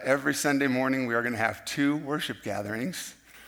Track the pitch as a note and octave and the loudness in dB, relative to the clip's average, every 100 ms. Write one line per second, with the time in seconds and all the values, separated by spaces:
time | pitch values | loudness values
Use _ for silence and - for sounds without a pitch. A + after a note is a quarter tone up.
0 | B2+ C#3 C#3+ C#3 D3+ C#3 C#3 B2+ C3 C3 | 2 2 2 0 2 4 4 2 2 0
1 | B2+ A#2 A#2+ A2+ A2+ - - - C#3+ D3+ | 2 0 0 0 0 -2 -6 0 2 0
2 | C#3+ D3+ - A2 A2 G2 G#2 A2 C#3+ - | -2 -4 -4 -6 -6 -4 -4 -4 -4 -6
3 | - - - - | -10 -16 -20 -20